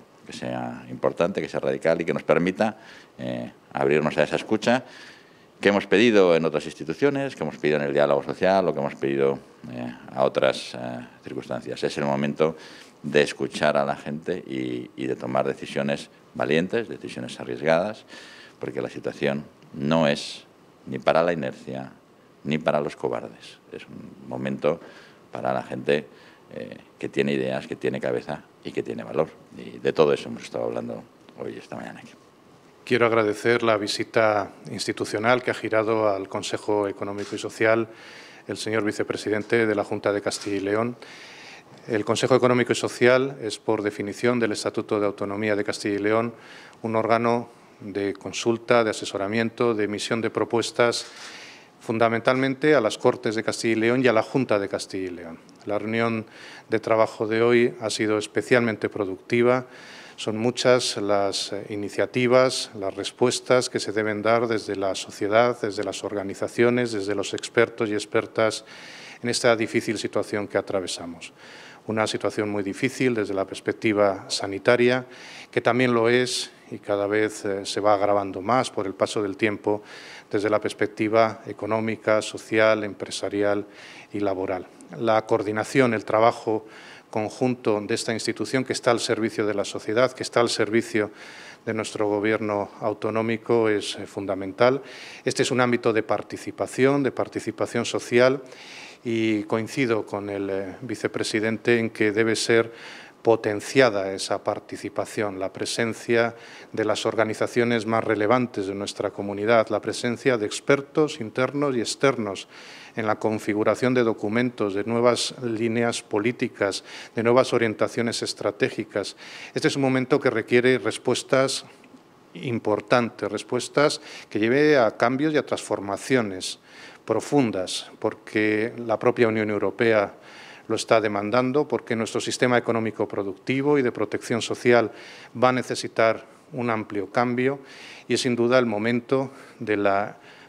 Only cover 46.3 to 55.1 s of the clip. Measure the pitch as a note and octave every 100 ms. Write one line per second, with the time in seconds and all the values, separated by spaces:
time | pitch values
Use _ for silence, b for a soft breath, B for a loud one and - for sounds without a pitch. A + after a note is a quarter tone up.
46.3 | A#2 B B B - A2+ A2+ G#2+ A2+ A#2
47.3 | A#2+ A2+ B B - G#2+ G2 G2+ F#2 F#2+
48.3 | - A#2+ A2+ - A#2+ A2 - G2+ G2 G2
49.3 | A2+ A2+ A#2 A#2+ G#2+ G#2 G#2 - A#2 A2
50.3 | A2 G#2 A#2 - - A#2+ A#2 B B B
51.3 | B B B B - - A2+ A2+ A2+ C3
52.3 | C3 C3+ C3 D3+ C#3+ G#2+ - B2+ - A#2
53.3 | A2 G#2+ - A2+ A2+ A2+ B2+ B2 A2 -
54.3 | C#3 A#2+ G#2 G2 G2 - F#2+ F#2